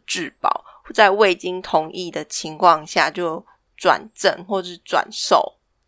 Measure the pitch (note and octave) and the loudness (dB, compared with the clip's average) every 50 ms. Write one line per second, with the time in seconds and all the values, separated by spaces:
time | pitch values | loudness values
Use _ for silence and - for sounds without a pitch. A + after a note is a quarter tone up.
0 | _ - - F#3+ D#3+ - _ - - - - - - - - - _ - - - | _ -8 -6 -6 -6 -8 _ -2 0 0 0 0 -6 -14 -20 -20 _ -6 4 4
1 | G#3+ G3 G3 G#3 A3 F#3+ F3+ - - F3+ F3+ F#3 F#3 - - D#3+ D#3 D#3+ - F3+ | 6 6 6 4 4 4 2 0 -4 -8 -8 -8 -8 -2 -2 -2 -2 -2 -8 -10
2 | F3+ E3+ - D#3 D3+ - - - - D#3+ D#3 D3+ F#3 F3 D#3+ D#3 D3+ - - F#3 | -10 -8 -8 -10 -10 -8 -10 -10 -10 -10 -6 2 4 4 4 4 0 -4 0 0
3 | D3 D#3 - F3 F3 E3 D#3+ - - _ _ _ _ _ _ - - F3+ C#3 - | 0 0 -2 -4 -6 -6 -6 -8 -12 _ _ _ _ _ _ -2 0 2 2 0
4 | - A3 _ - - F#3 - - G3 F#3+ G#3 F#3+ F3 F3+ F3 E3+ _ - - C#3+ | -2 -14 _ -2 -2 -2 -2 -2 -8 -6 -6 -6 -6 -6 -14 -16 _ -4 -2 -2
5 | - - - - - - F#3+ - - - _ _ _ _ _ _ _ | -2 -4 -8 -8 0 2 2 2 2 0 _ _ _ _ _ _ _